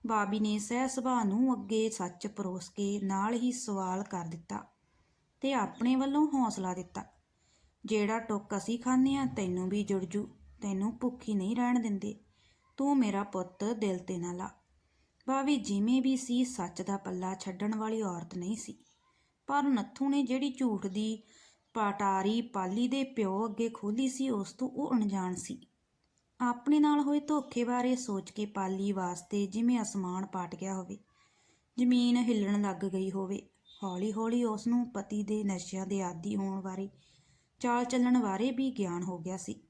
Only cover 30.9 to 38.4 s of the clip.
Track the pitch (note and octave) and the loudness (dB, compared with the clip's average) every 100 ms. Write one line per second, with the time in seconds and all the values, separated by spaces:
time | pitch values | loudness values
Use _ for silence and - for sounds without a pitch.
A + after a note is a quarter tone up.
30.9 | G3+ _ _ _ _ _ _ _ - B3 | -12 _ _ _ _ _ _ _ 2 4
31.9 | B3 A#3+ A#3+ A#3+ A3 G3 G#3 G3+ F#3 G3 | 6 6 4 4 2 4 2 2 0 -2
32.9 | F#3+ F#3+ F#3+ F#3+ G3 - _ _ - G3 | -2 -2 -2 -4 -6 -8 _ _ -8 -6
33.9 | F3+ G#3 G#3 A3+ A#3+ A#3+ G#3 A#3 A#3+ A#3+ | -2 -2 -2 0 2 0 0 0 0 0
34.9 | G3+ G3+ G#3 G#3 G#3+ G3+ F3+ - F#3+ F#3 | -6 -4 -4 -2 0 0 -2 -6 -6 -2
35.9 | G3 F3+ E3 G3+ G#3 F#3+ F#3+ F#3+ F#3 G3 | -2 -2 -4 -4 -2 -2 -4 -6 -6 -8
36.9 | - _ _ _ _ _ _ B3 A#3+ B3 | -12 _ _ _ _ _ _ 0 2 2
37.9 | B3+ B3 B3 G#3+ F#3+ | 4 6 6 4 2